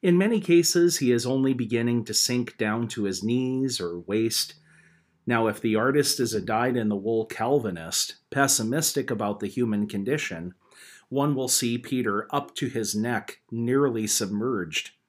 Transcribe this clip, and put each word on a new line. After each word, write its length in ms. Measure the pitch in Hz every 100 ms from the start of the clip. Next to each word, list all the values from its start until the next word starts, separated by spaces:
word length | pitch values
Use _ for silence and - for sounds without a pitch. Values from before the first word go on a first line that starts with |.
In 160 | 185 175
many 240 | 196 226
cases, 560 | - 170 170 175 170 165
he 160 | 127
is 140 | 120 123
only 260 | 135 135
beginning 540 | 127 113 117 120 120 107
to 80 |
sink 420 | 107 - 123 117 -
down 320 | 107 110 117
to 160 | -
his 180 | 101 92
knees 600 | 104 123 127 131 135 120
or 180 | 90 87
waist. 540 | 87 104 113 110 - - _ _ _ _ _ _ -
Now, 200 | 120 113
if 140 | 104
the 160 | 117 107
artist 440 | 123 143 139 -
is 120 | 120
a 80 | 110
dyed-in-the-wool 840 | 92 110 123 123 107 101 101 113 110
Calvinist, 880 | - 117 143 110 87 82 - - - _
pessimistic 800 | 139 139 135 110 143 156 - 131
about 300 | 110 107 104
the 60 | 101
human 400 | - 120 104 104
condition, 680 | 101 98 151 - 82 87 - _ - - - _
one 280 | 131 143 139
will 100 | 127
see 320 | - 120 120
Peter 480 | 120 131 113 101 -
up 220 | 143 143 -
to 100 | 135
his 300 | - 104 107
neck, 420 | 113 117 - - _
nearly 600 | 117 117 131 143 113 107
submerged. 840 | - 101 104 117 113 85 76 - _